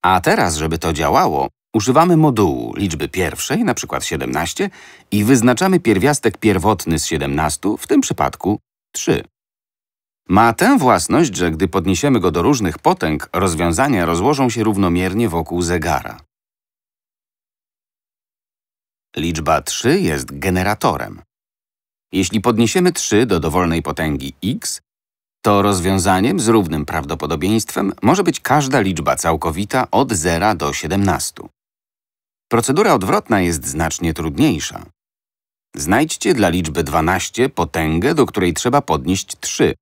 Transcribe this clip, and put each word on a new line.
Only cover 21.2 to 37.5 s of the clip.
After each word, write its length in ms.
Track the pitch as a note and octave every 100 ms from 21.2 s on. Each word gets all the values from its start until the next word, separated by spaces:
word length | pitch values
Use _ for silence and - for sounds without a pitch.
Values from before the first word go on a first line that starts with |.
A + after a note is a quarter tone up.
| _ _ _ _ _ _ _ _ _
Jeśli 280 | G2 F#2 G#2+
podniesiemy 520 | A#2+ A2 A#2 F#3 F3+
trzy 340 | F3 - G#2 A#2
do 140 | F2+
dowolnej 420 | D#2+ F2 F2 E2
potęgi 520 | D#2 D2 D#2 C#2+ C2+ -
x, 360 | G2 G3 - - _ _ _ _ _ _
to 200 | A2 G2+
rozwiązaniem 800 | G2+ F#2+ F2 F#2+ F#2 F#2 A2+ F#3
z 80 | A2+
równym 360 | A2+ F2 E2
prawdopodobieństwem 1080 | C#2+ E2 C#2+ D#2 D2+ D#2 F#2 A2 - - G3 -
może 220 | - G4
być 160 | - -
każda 400 | - D3 C3+ C3+
liczba 360 | G2 E2+ C#2+ B1+
całkowita 760 | E2+ E2 E2 D#2+ G#2 C3 -
od 220 | G#2 C3+
zera 420 | G2 E2+ E2+ G2+
do 180 | F#2 D2
siedemnastu. 760 | D2 D2+ F#2+ G2 D2+ - - - _ _ _ _ _ _ _ _ _ _
Procedura 440 | A#2 A#2 D3 G#3+
odwrotna 460 | B2+ F#2+ G3+ - G#2
jest 260 | F2+ E2 -
znacznie 480 | D2 D#2+ - E2+
trudniejsza. 720 | D#2 D#2+ C#2 D3 F#2 - - - _ _ _ _ _ _ _ _ -
Znajdźcie 580 | D2 A2 D#3 - -
dla 140 | D3 F#2
liczby 360 | E2+ E2 D#2
dwanaście 640 | D2 D#2+ D#2+ F#2 - -
potęgę, 680 | C3